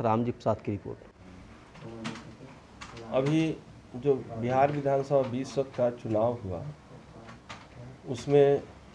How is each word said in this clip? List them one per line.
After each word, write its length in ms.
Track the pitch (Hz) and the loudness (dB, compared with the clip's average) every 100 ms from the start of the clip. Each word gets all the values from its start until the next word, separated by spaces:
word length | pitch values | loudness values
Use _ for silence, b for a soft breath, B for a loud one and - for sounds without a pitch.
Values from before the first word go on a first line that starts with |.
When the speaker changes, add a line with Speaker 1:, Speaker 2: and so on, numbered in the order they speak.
Speaker 1:
रामजी 300 | 117 113 120 | 2 2 0
प्रसाद 300 | - 113 107 | -2 0 0
की 100 | - | -2
रिपोर्ट। 280 | 101 - - - - - - - - - - 113 113 113 117 - - - - - - - - 113 | -6 -6 -12 -14 -20 -20 -20 -20 -20 -20 -18 -16 -10 -10 -10 -14 -18 -20 -20 -20 -20 -16 -14 -4
Speaker 2:
अभी 460 | 127 139 156 160 139 - - - 123 | 0 2 2 2 -2 -10 -20 -14 -2
जो 200 | 139 131 | 2 2
बिहार 560 | 104 113 120 131 143 | 0 -4 0 4 4
विधानसभा 500 | 147 139 139 139 139 | 4 2 0 4 2
बीस 340 | 123 123 127 - | 2 -2 -4 -2
का 320 | 135 - 120 | -4 0 0
चुनाव 480 | 120 120 107 117 117 101 | 0 -2 2 2 0 -6
हुआ, 180 | 87 147 147 - - - - - - - - - - - - - | -8 -8 -12 -18 -20 -20 -20 -18 -20 -16 -16 -16 -18 -16 -16 -8
उसमें 520 | 127 - 143 143 143 - - - | -6 4 6 8 6 0 -14 -20